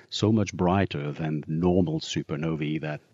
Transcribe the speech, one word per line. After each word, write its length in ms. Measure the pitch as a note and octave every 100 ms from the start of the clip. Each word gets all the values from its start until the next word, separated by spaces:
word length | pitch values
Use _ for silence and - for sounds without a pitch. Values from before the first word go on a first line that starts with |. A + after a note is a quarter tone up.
| -
so 200 | - G#2
much 220 | A2 G2
brighter 580 | - F2 G2 F#2 D2 -
than 320 | - D#2+ D2+ -
normal 540 | D#2+ F2+ F#2 E2+ D#3
supernovae 800 | - - - D2 D#2+ D#2 D2+ D#2
that 200 | D2+ D2+ _